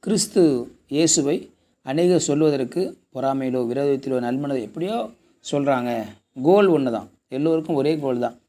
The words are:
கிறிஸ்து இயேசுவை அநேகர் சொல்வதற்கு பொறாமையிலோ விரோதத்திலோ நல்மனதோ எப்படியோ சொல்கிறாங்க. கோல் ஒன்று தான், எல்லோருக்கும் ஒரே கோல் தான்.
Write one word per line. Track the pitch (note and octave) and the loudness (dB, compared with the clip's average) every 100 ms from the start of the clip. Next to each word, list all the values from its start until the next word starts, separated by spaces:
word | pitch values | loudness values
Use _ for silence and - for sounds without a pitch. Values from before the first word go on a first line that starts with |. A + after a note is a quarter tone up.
கிறிஸ்து | - G3+ - A3 E3 B2+ A#2+ - _ | 0 0 0 4 4 2 -4 -14 _
இயேசுவை | C#3 D#3+ - C#3 D#3+ - _ _ _ - | 0 2 2 0 -2 -6 _ _ _ -6
அநேகர் | C#3 F3 F3+ D3 | 0 2 2 2
சொல்வதற்கு | C#3+ D#3 C#3+ B2 E3 F#3+ - _ | 2 2 2 -4 -4 -6 -8 _
பொறாமையிலோ | B2+ C3 C3+ C3 B2+ A#2+ | -6 -2 -2 -2 -2 -2
விரோதத்திலோ | B2 C#3+ C#3 C#3 B2+ | 0 0 0 0 -2
நல்மனதோ | A#2+ C3 C#3+ C3+ | -2 -4 -2 -4
எப்படியோ | G#2+ - F3+ A3+ A3+ - _ _ | -6 -6 -6 -4 -6 -12 _ _
சொல்கிறாங்க. | - C#3+ C#3+ C3 B2 A#2 G#2+ - _ - | -4 -2 0 0 0 -4 -6 -14 _ -2
கோல் | C3+ G3 G3 | 4 6 6
ஒன்று | D#3 C3 | 4 2
தான், | A2 - _ _ | -4 -8 _ _
எல்லோருக்கும் | C3 D3+ D#3+ D#3 D3+ | -4 0 0 0 0
ஒரே | C#3 D#3+ | 0 0
கோல் | C#3 B2 | -2 -2
தான். | A#2+ - | -4 -6